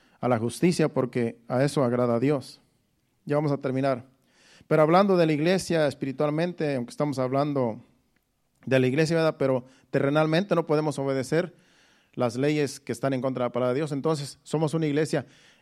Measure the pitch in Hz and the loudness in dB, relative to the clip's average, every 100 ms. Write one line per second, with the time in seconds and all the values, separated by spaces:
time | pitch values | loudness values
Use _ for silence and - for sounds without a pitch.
0 | _ _ 123 117 117 - 185 165 151 - | _ _ 0 0 0 0 0 2 0 0
1 | 127 127 117 - - 127 139 156 123 123 | -2 -2 -4 -6 -4 0 0 2 0 2
2 | 123 117 131 147 - - _ _ _ _ | 0 2 0 0 -4 -18 _ _ _ _
3 | _ _ - 147 151 139 139 127 139 123 | _ _ -4 -2 0 -2 -2 -2 0 -2
4 | - _ _ _ _ - - 156 156 175 | -6 _ _ _ _ -14 -2 2 6 6
5 | 202 180 160 151 160 190 - 165 151 - | 6 4 4 2 2 0 0 0 0 -2
6 | 139 135 151 151 175 170 151 135 120 - | -6 -2 -2 0 -2 -4 -4 -4 -4 -4
7 | 147 131 127 135 151 139 120 110 - _ | -2 -2 -2 0 0 0 -2 -4 -12 _
8 | _ _ _ _ _ _ - 131 127 135 | _ _ _ _ _ _ 0 2 2 2
9 | 156 165 160 151 135 127 127 - _ 139 | 2 2 0 0 0 0 -4 -18 _ 0
10 | 139 147 156 160 202 170 160 151 151 139 | 2 2 2 0 0 0 0 0 0 -4
11 | 139 135 123 160 180 - _ _ _ _ | -4 -4 -2 -2 -2 -6 _ _ _ _
12 | _ - 123 113 143 151 139 - - 117 | _ -4 -4 0 0 0 -2 -4 -10 -4
13 | 135 135 131 127 123 120 127 127 156 143 | -2 -2 -4 -4 -4 -2 -2 -2 -4 -4
14 | 156 156 139 - - 151 156 160 156 143 | -2 -4 -6 -14 -6 -2 -2 0 -2 0
15 | 156 156 - - - _ | 0 -2 -6 -14 -20 _